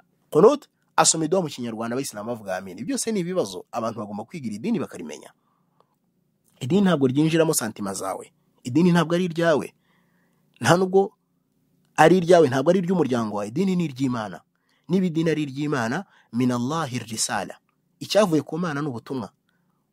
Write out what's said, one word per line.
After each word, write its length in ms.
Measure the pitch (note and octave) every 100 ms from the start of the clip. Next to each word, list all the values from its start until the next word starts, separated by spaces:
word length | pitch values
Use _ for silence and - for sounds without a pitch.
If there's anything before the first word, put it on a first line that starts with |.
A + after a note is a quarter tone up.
| _ _ _
qunut, 360 | D3+ G#3+ C#4+ - _ _ -
asoma 280 | D#3+ E3 D#3
iduwa 160 | F#3+
mu 60 | D#3
kinyarwanda, 460 | - A#2+ G#2+ A#2 B2+
abayisilamu 320 | C3+ G#2+ A2
bavuga, 300 | A#2+ G2 F#2
"Amin." 160 | F#2+ F2+
Ibyo 80 | A#2 C4+
byose 80 | A#3
ni 80 | G#3
ibibazo, 400 | E3+ F#3 A2 F#2 -
abantu 280 | A#2 A2+ A2
bagomba 200 | G2+ G#2 G#2+
kwiga 200 | E3+ A#2+
iri 80 | G#2
dini 200 | F3 G3
bakarimenya. 480 | G#2+ F2+ D#2 D2+ - _ _ _ _ _ _ _ _ _ _ _ _ _
Idini 220 | B2+ F#3
ntabwo 260 | F#3+ D#3+ C3
ryinjiramo 460 | C3+ D#3 D#3+ D#3+ D3+
santima 380 | A#2 - G2+ F#2
zawe. 320 | F#2+ - - _ _ _
Idini 280 | B2+ C3 F3+
ntabwo 240 | F3 D#3+ F3
ari 100 | F3+
iryawe. 360 | D#3+ E3 C#3+ - - _ _ _ _ _ _ _ _
Nta 140 | A#2+ F3
nubwo 340 | F#3+ F#3+ G3 - _ _ _ _ _ _ _ -
ari 200 | D#3+ F#3
iryawe, 300 | E3 F3 C#3
ntabwo 220 | C3+ D3+
ari 80 | F#3+
iry'umuryango 560 | F3 F#3 C3 A#2+ A2 G#2
wawe. 100 | G#2
Idini 280 | C3 F#3+ F3+
ni 100 | D#3+
iry'Imana. 560 | B2+ C3+ B2 G#2+ E2 _ _ _ _ -
Niba 160 | F#3 F#3
idini 240 | D#3 E3
ari 120 | D3+
iry'Imana, 600 | D3 C3+ D3+ C#3+ A2+ D#3 - _ _
minallahi 680 | A#2 B2+ B2 B2 D#3+ C#3+ A#2
risala. 560 | A2+ A2 - A2 F2 - _ _ _ _
Icyavuye 420 | - G3 G3+ D#3
ku 140 | - D#3+
Mana 240 | F3+ C#3+
ni 60 | D3+
ubutumwa. 440 | A#2 - C3+ G2 _ _ _ _ _ _